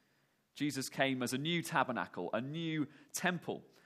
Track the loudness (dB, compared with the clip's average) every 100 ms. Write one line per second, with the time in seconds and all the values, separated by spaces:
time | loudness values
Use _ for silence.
0 | _ _ _ _ _ -2 -2 0 -4 2
1 | 2 4 0 0 0 0 2 2 2 0
2 | -2 -4 -2 -2 -2 -4 -2 0 -2 -6
3 | -10 0 0 0 -4 -6 -8 -20